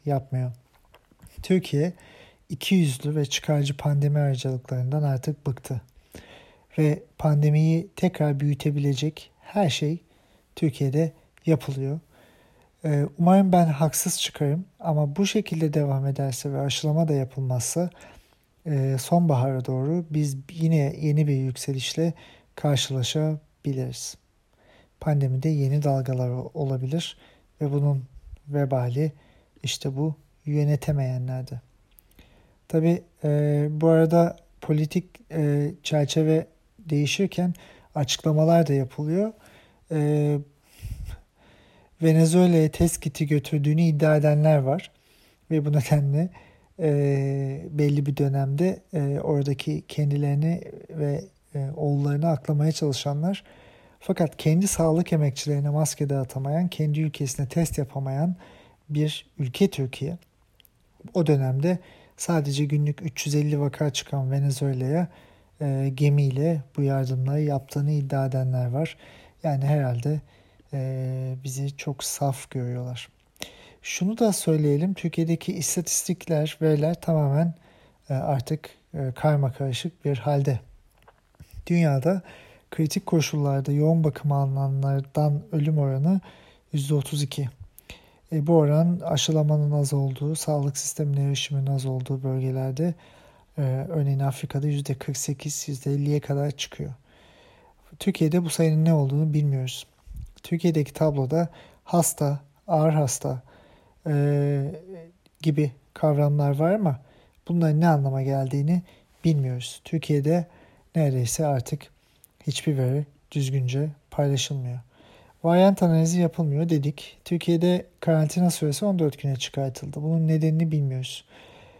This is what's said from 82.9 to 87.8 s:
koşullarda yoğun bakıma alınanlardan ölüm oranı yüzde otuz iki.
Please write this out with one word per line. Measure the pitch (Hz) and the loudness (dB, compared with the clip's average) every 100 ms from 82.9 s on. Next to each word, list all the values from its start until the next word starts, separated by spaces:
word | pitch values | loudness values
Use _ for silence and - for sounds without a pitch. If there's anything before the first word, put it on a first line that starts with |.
| - - | -2 0
koşullarda | 170 139 151 143 139 135 | 0 2 0 0 0 0
yoğun | 143 151 165 | 2 4 4
bakıma | 156 - 147 139 | 2 0 0 0
alınanlardan | 135 135 135 135 139 139 135 - 151 147 - | 0 0 -2 0 0 -2 -2 0 0 0 -2
ölüm | 160 147 156 | -2 0 2
oranı | 139 131 151 190 - - - _ _ | 0 0 2 0 -2 -16 -20 _ _
yüzde | 151 139 | -6 0
otuz | 151 131 147 | -2 -2 -4
iki. | 139 - 135 - - - | -4 -4 -8 -8 -20 -20